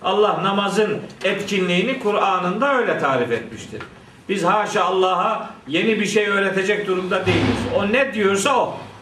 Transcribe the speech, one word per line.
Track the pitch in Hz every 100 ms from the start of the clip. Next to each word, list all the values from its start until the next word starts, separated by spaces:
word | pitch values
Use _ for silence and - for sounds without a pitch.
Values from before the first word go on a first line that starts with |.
Allah | 185 202 208 180
namazın | 185 202 202 185 214 - - -
etkinliğini | 185 196 196 202 185 175 214 269
Kur'an'ında | 208 208 196 196 180 202 277 269
öyle | 208 160
tarif | 139 131 117
etmiştir. | 113 113 113 - 107 - - - - -
Biz | 190
haşa | 170 208 190 202
Allah'a | 180 185 185 180 196 214 - - -
yeni | 156 214 214
bir | 202
şey | 214 208
öğretecek | 202 196 190 190 202 -
durumda | 185 180 190 185
değiliz. | 170 254 - - 170
O | 202
ne | 240 269
diyorsa | 214 196 196 269 254
o. | - - - -